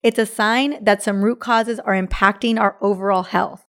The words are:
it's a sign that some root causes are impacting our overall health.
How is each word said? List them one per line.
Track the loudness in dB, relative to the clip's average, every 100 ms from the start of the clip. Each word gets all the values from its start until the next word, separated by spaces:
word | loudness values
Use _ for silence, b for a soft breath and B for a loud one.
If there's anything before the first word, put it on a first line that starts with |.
it's | 2 0
a | -4
sign | 0 0 0 0 0 0
that | 0
some | 0 0 0
root | -2
causes | 0 0 0 -4
are | -2 -2
impacting | 0 2 2 2 -2 2
our | 0 0
overall | -2 0 0 0
health. | 0 -2 -2 -6 _